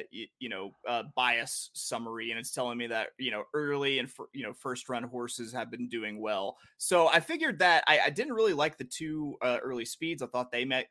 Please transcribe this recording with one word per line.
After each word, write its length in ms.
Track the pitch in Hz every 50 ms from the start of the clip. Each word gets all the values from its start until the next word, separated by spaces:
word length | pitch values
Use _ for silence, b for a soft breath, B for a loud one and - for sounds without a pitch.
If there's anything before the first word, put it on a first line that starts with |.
| - - -
y-, 160 | 104 110 - _ -
you 100 | 131 117
know, 280 | 107 95 95 98 - _ - 117
uh, 140 | 120 117 143 147 -
bias 540 | - 127 123 120 117 117 - - - - - -
summary, 580 | - - - 127 117 117 113 113 113 113 117
and 80 | 113 117
it's 140 | 117 - -
telling 260 | 135 127 120 120 120
me 80 | 120
that, 220 | 117 117 113 107 - - -
you 140 | 131 123 107
know, 100 | 104 - - -
early 460 | 151 151 143 143 143 139 139 139 131
and 100 | 120 123
fir-, 200 | - - - - -
you 120 | 139 120
know, 80 | 107 113
first 360 | - - 135 123 123 - -
run 140 | 127 120 123
horses 500 | 123 123 123 120 123 - - 117 110 120
have 200 | 120 113 113 -
been 160 | 123 123 120
doing 320 | 117 117 107 107 107 107
well. 360 | 107 107 107 95 98 98 - b b b b b
So 300 | - - 185 175 165 -
I 100 | 156 165
figured 400 | 156 - 330 311 320 269 196 147
that 240 | 185 175 170 156 - -
I, 100 | 156 143 95
I 40 | 147
didn't 240 | 147 180 254 302 247
really 180 | 220 220 208 170
like 260 | 139 151 156 151 -
the 60 | -
two, 500 | 123 - - 160 156 156 156 151 143 - - -
uh, 160 | 127 123 -
early 240 | - 131 127 120 113
speeds. 360 | - - - 160 165 165 139 127
I 40 |
thought 260 | 120 - 123 123 123 -
they 120 | 120 127
might, 220 | 135 131 131 - -